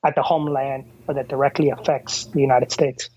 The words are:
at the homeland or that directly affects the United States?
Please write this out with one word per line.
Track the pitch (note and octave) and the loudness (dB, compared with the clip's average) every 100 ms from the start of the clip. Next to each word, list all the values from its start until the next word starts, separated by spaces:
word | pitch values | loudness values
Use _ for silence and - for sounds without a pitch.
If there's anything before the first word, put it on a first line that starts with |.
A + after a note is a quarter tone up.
at | D#3 | 0
the | C#3+ | 0
homeland | C3 E3 D3 C#3 C#3 C3+ - - - | 0 -2 -2 -4 -4 -8 -12 -14 -8
or | |
that | C#3 C3 | -6 -4
directly | C3+ C#3 - D3 | 0 0 2 0
affects | - - C#3 - - - | 0 -2 -2 -6 -10 -4
the | D3+ | 2
United | C3+ B2 B2 | 4 4 2
States? | - C#3+ C3 - | 0 0 0 -14